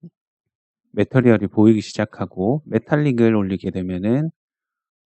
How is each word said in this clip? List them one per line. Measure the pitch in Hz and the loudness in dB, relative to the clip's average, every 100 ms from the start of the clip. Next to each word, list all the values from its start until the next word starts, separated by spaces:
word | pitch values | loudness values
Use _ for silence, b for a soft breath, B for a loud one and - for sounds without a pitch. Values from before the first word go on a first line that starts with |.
| 170 _ _ _ _ _ _ _ _ | -20 _ _ _ _ _ _ _ _
매터리얼이 | 104 98 131 123 110 98 | -4 0 2 4 2 2
보이기 | - 107 107 | 4 4 4
시작하고 | - - 107 - 98 92 98 151 - | 0 -6 -6 -6 -10 -4 -4 -4 -4
메탈릭을 | 113 - 151 147 120 113 | -6 -2 -2 0 0 2
올리게 | 110 95 95 95 | 2 -2 -4 -6
되면은 | 87 90 90 104 131 160 - _ _ _ _ _ _ | -6 -6 -4 -2 -2 -4 -8 _ _ _ _ _ _